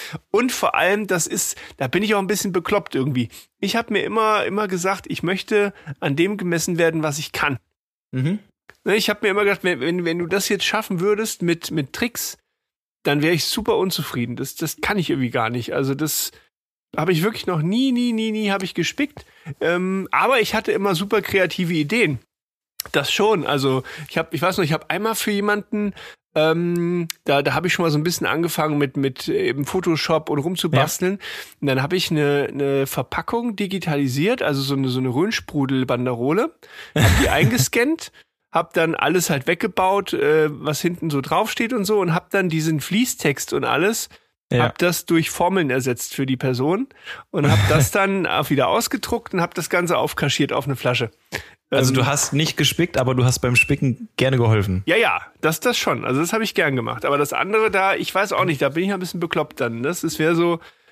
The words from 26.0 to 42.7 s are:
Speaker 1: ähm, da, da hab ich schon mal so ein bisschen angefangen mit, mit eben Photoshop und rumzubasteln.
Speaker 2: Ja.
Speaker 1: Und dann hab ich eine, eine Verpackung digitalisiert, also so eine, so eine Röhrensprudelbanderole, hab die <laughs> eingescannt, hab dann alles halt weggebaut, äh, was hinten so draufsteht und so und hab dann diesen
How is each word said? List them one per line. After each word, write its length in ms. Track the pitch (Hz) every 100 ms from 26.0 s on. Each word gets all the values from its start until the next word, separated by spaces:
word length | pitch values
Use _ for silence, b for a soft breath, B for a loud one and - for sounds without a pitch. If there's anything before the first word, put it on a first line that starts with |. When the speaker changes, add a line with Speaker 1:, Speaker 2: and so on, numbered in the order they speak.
| B B _
Speaker 1:
ähm, 760 | 156 156 165 175 175 170 175 165 -
da, 180 | - 139
da 120 | 143
hab 120 | 139 170
ich 60 |
schon 120 | -
mal 60 | 170
so 80 | 147
ein 60 |
bisschen 220 | 165 - 95
angefangen 520 | 147 170 - 156 147
mit, 180 | 143 143
mit 320 | 135 131 -
eben 360 | - - 135
Photoshop 640 | 139 185 180 156 - 160 -
und 80 | 147
rumzubasteln. 800 | 156 185 170 135 151 - 185 202
Speaker 2:
Ja. 80 | B B B B
Speaker 1:
Und 60 | 139
dann 160 | 131
hab 100 | 143
ich 180 | 180 -
eine, 380 | 156 143 143 131
eine 360 | 139 139 139 135
Verpackung 720 | - 120 - - 233 240 196
digitalisiert, 840 | 196 190 165 143 139 135 185 254
also 200 | - 139
so 120 | 135
eine, 140 | 139 131
so 120 | 127
eine 80 | 131
Röhrensprudelbanderole, 1500 | 120 202 220 - 151 135 131 127 123 127 120 131 180 320 - B B B
hab 260 | 151 104 -
die 80 | -
<laughs> 20 |
eingescannt, 840 | 127 185 247 131 233 254 320 - - b _ _
hab 200 | 170 170
dann 220 | 175 165
alles 360 | 156 139 180 170
halt 160 | 143 156
weggebaut, 640 | 170 214 185 185 202 190
äh, 340 | - 143 156 156
was 300 | 139 143 147
hinten 300 | 170 175 170
so 100 | 143
draufsteht 520 | 131 165 220 - 233
und 120 | 247
so 160 | 190 208
und 140 | 175
hab 160 | 175 -
dann 180 | 196 185
diesen 320 | 160 156